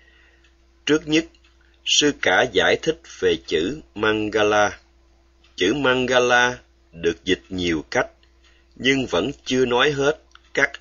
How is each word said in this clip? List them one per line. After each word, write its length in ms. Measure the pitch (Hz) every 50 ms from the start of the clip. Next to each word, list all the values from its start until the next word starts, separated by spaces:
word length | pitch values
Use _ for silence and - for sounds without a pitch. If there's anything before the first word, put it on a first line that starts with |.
| _ _ _ _ _ _ _ _ _ _ _ _ _ _ _ _ _
Trước 220 | - 147 - 165 147
nhất, 160 | 151 160 160 - _ _ _ _ _ _ _ _ _ _ _
sư 280 | - - - 151 147 143 - -
cả 240 | - 90 98 117 117 101
giải 240 | 90 82 85 104 - -
thích 180 | 160 156 - - - - -
về 160 | 92 90 85 82 -
chữ 340 | - 90 78 80 98 139 156 - - _
Mangala. 840 | 104 107 110 107 107 107 107 98 107 107 104 104 104 104 101 98 - _ _ _ _ _ _ _ _ _ _ _ _ _ _ _
Chữ 180 | - 92 95 117
Mangala 840 | 147 139 127 127 127 127 123 131 127 123 123 123 123 123 123 123 123 - _ _ _ _ _ -
được 320 | 85 85 82 85 - _
dịch 180 | 90 92 - - _
nhiều 360 | 95 90 90 87 82 78 73 -
cách, 160 | - 127 - - - _ _ _ _ _ _ _ _ _ _ _ _
nhưng 300 | - 117 131 139 135 127
vẫn 240 | 101 - 87 92 131 143 - _
chưa 220 | - 131 127 131
nói 260 | 120 120 120 131 147 147
hết 260 | 139 139 143 156 - _ _ _ - _ _ _
các 160 | - 139 - - -